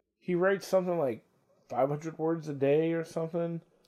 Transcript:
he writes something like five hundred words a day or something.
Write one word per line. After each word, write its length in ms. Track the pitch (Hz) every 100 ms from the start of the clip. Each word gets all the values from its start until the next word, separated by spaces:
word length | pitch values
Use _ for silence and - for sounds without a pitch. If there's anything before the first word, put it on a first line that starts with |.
| _ _
he 160 | - 175
writes 320 | 185 196 -
something 320 | 190 180 170
like 240 | 139 110 - _ _ _ _
five 180 | 120 139
hundred 320 | 147 160 156
words 300 | 160 165 151
a 40 |
day 380 | 143 139 147 165
or 140 | 165 160
something. 560 | 170 160 170 170 170 - _